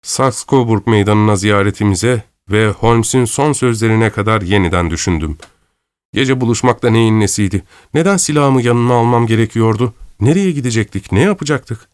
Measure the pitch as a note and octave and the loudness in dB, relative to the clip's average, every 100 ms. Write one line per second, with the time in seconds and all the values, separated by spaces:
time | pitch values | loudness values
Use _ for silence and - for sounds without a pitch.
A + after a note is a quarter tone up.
0 | - - C3 - - C3+ A#2 G#2+ A#2+ A2 | -8 -2 -2 -4 -2 0 2 0 2 0
1 | G2+ G#2 G#2+ G2+ G#2 G2+ G2+ - G#2 F#2+ | 2 2 2 2 0 0 0 -2 -2 0
2 | A2+ B2 - _ - G#2+ A2 G2+ A2+ A#2 | -2 -2 -6 _ -4 0 0 0 2 2
3 | A2+ C3 A#2+ - D3 C#3 B2+ A2+ A2+ A2 | 2 0 0 0 -2 0 -2 0 0 2
4 | A2+ - G#2 A2 F2+ G2+ F2+ F2+ E2+ D#2+ | 0 -2 -2 -2 0 0 2 0 -2 -2
5 | - E2 D2+ D2 - _ _ _ _ _ | -2 -2 -4 -8 -16 _ _ _ _ _
6 | _ - C3+ B2+ A#2+ A#2 B2+ A2+ A#2+ A2+ | _ -4 0 0 0 0 0 0 0 2
7 | A2+ A2 G2+ - G2 F#2+ - - _ D3 | 2 2 0 -2 -2 -2 -8 -20 _ -2
8 | E3+ G3 - D3+ C#3 C3 A#2+ A#2+ A#2+ B2 | 0 0 0 0 2 2 2 0 2 2
9 | A#2 A#2+ A#2 A2+ A2+ A2+ A2+ G#2+ A#2+ - | 2 0 0 0 -2 0 0 0 -4 -6
10 | - - A2 F3 G3 D3 B2 A2+ G#2 G2 | -20 -2 0 2 0 -2 -2 -4 -4 -6
11 | - F#2+ F3+ F#3+ D3 C#3+ - A2+ _ | -2 0 0 0 -4 -4 -6 -14 _